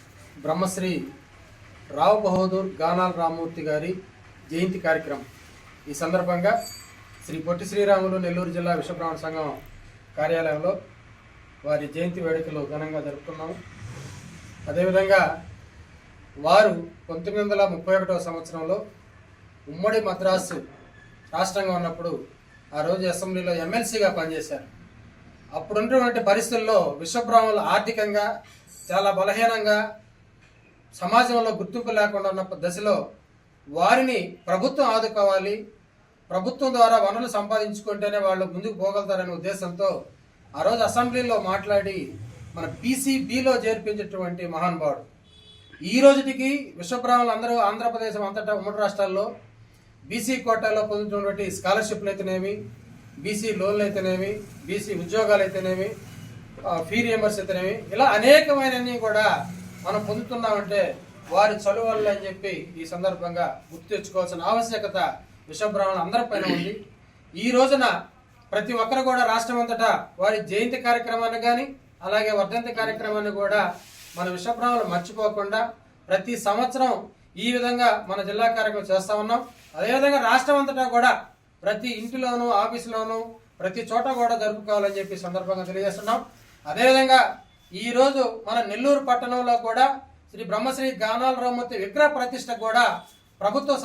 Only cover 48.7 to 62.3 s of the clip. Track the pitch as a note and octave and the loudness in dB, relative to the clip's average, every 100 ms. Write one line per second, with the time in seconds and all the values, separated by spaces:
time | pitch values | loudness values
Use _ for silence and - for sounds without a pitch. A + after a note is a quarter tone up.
48.7 | G#3 G3+ G3+ F#3+ F#3+ A3+ - - - - | -2 -2 0 -2 0 -4 -6 -18 -20 -20
49.7 | - _ - - A3+ C4 B3 A3+ A3 A3 | -20 _ -20 -10 -6 -4 -2 0 0 2
50.7 | G#3+ G#3+ G#3 G#3 G3+ G3+ G3 F#3+ - F#3 | 0 0 -2 -2 -2 -2 -4 -6 -4 0
51.7 | G#3 - G3 G3+ F#3+ F#3+ F#3 F#3+ G#3 - | 0 0 -4 -4 -4 -4 -4 -4 -8 -12
52.7 | - - - - - F#3 G#3 A3+ F#3 F#3+ | -18 -20 -20 -20 -10 -6 -4 -4 -2 0
53.7 | G#3 G3+ G3 F#3 F#3 G3 G#3+ - - C#3 | 0 0 -2 -2 -2 -2 -6 -10 -14 -8
54.7 | G#3 G#3 F3 E3+ A3 G#3+ G3+ F#3+ F#3+ F#3 | -6 -4 -6 -2 0 4 4 2 -2 -2
55.7 | F#3 G3+ A3+ - - - - - - - | -2 -4 -8 -16 -18 -18 -18 -20 -10 -4
56.7 | E3+ E3 A3 A#3 A3 G#3 G3+ F#3+ F3+ F#3 | -4 -2 -2 0 2 0 0 -4 -2 -2
57.7 | A3 - G#3 C4+ G#3 B3 D4+ D4+ C#4 C4+ | -4 -4 2 4 6 8 8 8 2 2
58.7 | B3+ B3 A#3+ A3 G#3+ G#3+ F3+ - - - | 0 -2 -2 0 2 4 2 -2 -12 -16
59.7 | - F3+ G#3+ G#3+ A3 A#3+ A#3+ A3+ G3+ G3 | -10 -4 -4 -2 -6 -6 -4 -2 -2 0
60.7 | G3+ F3 - - - - F3+ G#3+ G#3 G3+ | 0 0 -4 -14 -20 -2 4 4 2 0
61.7 | G#3+ A3+ G#3+ G#3 G3+ G3 | 0 0 0 0 -2 -6